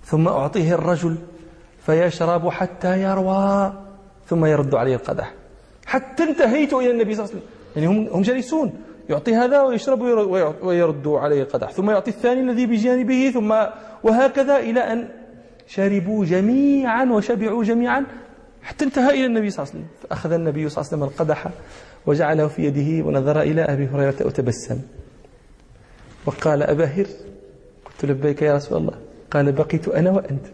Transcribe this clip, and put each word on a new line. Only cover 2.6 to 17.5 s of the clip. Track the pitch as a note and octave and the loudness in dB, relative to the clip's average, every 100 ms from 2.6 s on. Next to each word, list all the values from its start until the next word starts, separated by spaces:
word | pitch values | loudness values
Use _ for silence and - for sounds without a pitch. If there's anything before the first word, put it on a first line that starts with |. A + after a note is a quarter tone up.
| F#3 F3+ F3+ F#3 | -6 -4 -2 0
يروى | F#3+ F#3+ F#3+ F#3+ G3 G3+ G3 G3 - - - - - | 0 0 0 2 2 2 0 -4 -18 -20 -20 -20 -2
ثم | E3+ D#3 | 2 4
يرد | D3 C#3 C3 | 2 2 2
عليه | B2+ B2 | 2 0
القدح، | - - - - - - - - - | -2 -6 -6 -14 -20 -20 -20 -20 -4
حتى | C4 B3+ - | -4 -4 -2
انتهيت | E4 D4 C4 C4+ D4 | 0 2 2 4 2
إلى | C4 B3 | 2 2
النبي | A#3 G#3+ G#3+ | 2 0 -2
صلى | G2+ | -6
الله | G#3 | -10
عليه | |
وسلم. | - - - D3+ | -16 -20 -10 -2
يعني | D#3+ | 2
هم، | G#3 A3 | 2 0
هم | F3+ | 0
جالسون، | G3 B3+ - D#4+ B3 - - - - | 2 0 -2 -2 -2 -6 -18 -20 -4
يعطي | D3 A#3+ A3+ | -4 0 2
هذا | B3 C#4+ | 4 4
ويشرب | C4+ A#3 - C4 | 4 0 0 0
وير-، | A#3+ A3+ | 2 2
وير-، | G3+ F#3 D#3 D#3 F#3 | 2 2 0 0 0
ويرد | F3 E3+ D3+ C#3+ | 2 2 0 -2
عليه | D3 C#3+ C#3+ | 0 2 0
القدح، | C3+ C3+ - | 0 -4 -4
ثم | - G3 | -2 0
يعطي | G#3 A3 | 0 0
الثاني | G#3 A#3+ B3+ | -2 0 0
الذي | B3+ A#3 B3 | 0 0 0
بجانبه، | A3+ A#3+ B3+ B3 B3+ C4+ | 2 2 2 2 2 2
ثم | B3 G#3+ A3 G#3 - - - | 0 0 2 0 -4 -20 -2
وهكذا | A3 A3+ C4+ C4 C4+ C#4 | 2 4 4 2 2 2
إلى | A3+ A#3 | 2 -2
أن | A#3 A3+ A#3+ - - - - - - | 0 -4 -6 -16 -20 -20 -20 -20 -12
شربوا | - G3 G3+ F3+ G#3+ F3 | -2 0 0 0 -2 0
جميعا | F3+ G3+ C4 C#4+ C#4 C4 A3+ C4 | 2 2 4 4 2 2 0 2
وشبعوا | G#3+ G3 A#3 A3 | 2 0 -2 0